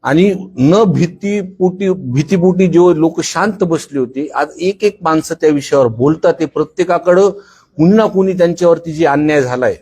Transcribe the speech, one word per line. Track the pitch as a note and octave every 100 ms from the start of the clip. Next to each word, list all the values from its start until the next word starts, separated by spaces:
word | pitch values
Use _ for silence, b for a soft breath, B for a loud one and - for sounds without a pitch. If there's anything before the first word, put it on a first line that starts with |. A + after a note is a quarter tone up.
आणि | B2 D3+ G3 F#3+ F#2+ A#2+
न | C3+ G3
भीतीपोटी, | G#3+ C3+ E3+ - G3+ G#3 F#3 - F#3 F#3 G3
भीतीपोटी | F#3 C3 C3 D#3 F#3+ F3+ F3+ F#3+
जे | D#3+ F3+ D#3
लोक | D#3+ E3
शांत | D#3 E3 G3+ G3
बसले | F3+ D#3+ - C#3
होते, | A#2+ C3 D3+
आज | C3 D3 -
एक | F3+ G3+
एक | G#3 -
माणसं | E3 D#3+ -
त्या | D#3+ D#3
विषयावर | D3 C3+ C#3 B2
बोलतात. | A2 C#3 D#3+ F3 E3
ते | D#3
प्रत्येकाकडं | D#3 D3+ - F3 F3 F3+ F3+ G3
कुणी | G3 - _ _ - E3 A3
ना | G#3+
कुणी | F#3 F#3+
त्यांच्यावरती | F#3 E3+ E3+ F3 E3 E3
जे | D#3 D#3+
अन्याय | C#3+ D3+ D3
झालाय | B2+ B2 A#2+ -